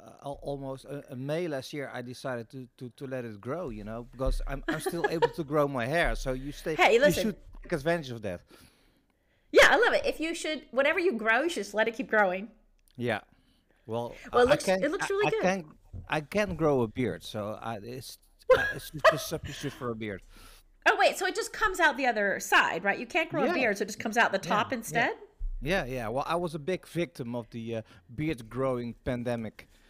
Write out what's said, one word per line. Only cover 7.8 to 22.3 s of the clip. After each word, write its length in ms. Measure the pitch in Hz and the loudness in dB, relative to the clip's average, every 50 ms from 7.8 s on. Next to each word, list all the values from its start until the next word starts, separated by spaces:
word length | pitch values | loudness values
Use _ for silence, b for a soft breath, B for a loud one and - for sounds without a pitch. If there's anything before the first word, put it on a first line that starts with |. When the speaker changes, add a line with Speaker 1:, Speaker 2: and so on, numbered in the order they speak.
| 131 165 170 175 147 131 | 2 2 0 0 0 -6
Speaker 1:
of 140 | 120 117 104 | -8 -6 -6
that. 180 | 98 90 90 - b b b b b b b b b b b b _ _ _ _ _ _ _ _ _ | -6 -6 -8 -10 b b b b b b b b b b b b _ _ _ _ _ _ _ _ _
Speaker 2:
Yeah, 160 | - - 523 - | 8 8 8 10
I 80 | 247 302 | 8 6
love 140 | 480 - 466 | 6 6 4
it. 120 | - - | 2 2
If 140 | - - - | 0 -2 -2
you 140 | 311 330 330 | -2 -4 -4
should, 300 | 339 - 320 311 277 - - | -4 -4 -4 -6 -6 -8 -6
whatever 280 | - 247 277 294 320 392 | 0 0 2 2 2 2
you 140 | 339 359 240 | 2 2 0
grow, 300 | 220 214 220 226 247 302 | 0 2 2 2 4 2
you 60 | 339 | 0
should 140 | 330 220 196 | -2 -4 -6
just 120 | - - | -2 0
let 120 | 208 220 | 0 0
it 80 | 233 226 | 0 0
keep 140 | - 226 - | -4 -4 2
growing. 400 | - 214 208 185 180 190 208 233 - _ _ _ _ _ _ _ _ | 4 4 4 4 2 -2 -6 -10 -16 _ _ _ _ _ _ _ _
Speaker 1:
Yeah. 220 | - 120 120 110 101 - _ _ _ _ _ _ _ _ _ _ _ _ | -4 -2 0 0 -2 -4 _ _ _ _ _ _ _ _ _ _ _ _
Well, 300 | - 110 117 120 117 - - - - - | -6 -6 -6 -6 -6 -10 -14 -8 0 4
Speaker 2:
Well, 100 | 240 247 | 6 6
it 40 | |
Speaker 1:
I 20 | 254 | 6
Speaker 2:
looks, 160 | 294 294 - | 6 4 4
Speaker 1:
can't, 180 | - 185 - - | 2 2 2 2
Speaker 2:
it 60 | 302 | 0
looks 200 | 320 - - 311 | -2 -2 -2 0
really 160 | 392 381 415 | 0 2 2
Speaker 1:
I, 20 | - | 2
Speaker 2:
good. 100 | 427 440 | 2 2
Speaker 1:
I 40 | 277 | 2
can't, 220 | 180 190 196 156 151 - _ _ - - - - - | 2 2 0 -4 -10 -16 _ _ -18 -16 -12 -6 -4
I 120 | 147 156 | -4 -4
can't 360 | 147 - - 202 214 190 180 | -2 -2 -2 -2 0 0 0
grow 240 | 147 160 151 143 127 | 0 2 4 4 4
a 60 | 120 | 2
beard, 360 | 110 - 131 123 104 82 87 - | 0 0 -2 -2 -2 -2 -6 -10
so 360 | - - 107 101 104 107 - | -10 -8 -8 -6 -6 -8 -8
I, 160 | 120 113 113 101 104 | -8 -8 -8 -8 -10
it's, 340 | 113 127 131 - - - - _ _ _ _ _ - 508 | -12 -14 -14 -14 -16 -18 -20 _ _ _ _ _ 4 4
uh, 60 | - - - - | 4 4 0 -4
it's 140 | 151 - - | -6 -10 -12
just 240 | - 151 - 311 208 | -2 4 4 4 4
a 40 | 147 | 4
substitute 540 | - - 170 151 - - 143 - - 139 - | 0 -6 -6 -6 -8 -8 -10 -8 -8 -8 -8
for 180 | - 131 120 | -6 -6 -6
a 40 | 117 | -6
beard. 280 | 110 110 107 98 90 - B B B B B B B B _ _ _ - | -6 -6 -8 -8 -8 -12 B B B B B B B B _ _ _ 2
Speaker 2:
Oh, 80 | 320 427 | 2 4
wait, 220 | - 392 294 247 - | 6 4 2 2 2
so 80 | 349 | -2
it 80 | 359 370 | -2 -2
just 180 | 403 427 - - | -2 -4 -6 -2
comes 260 | - 440 415 381 - | 0 0 0 2 4
out 180 | 339 302 277 | 4 4 4
the 100 | 254 269 | 4 2
other 320 | 247 233 214 202 196 | 2 2 2 2 0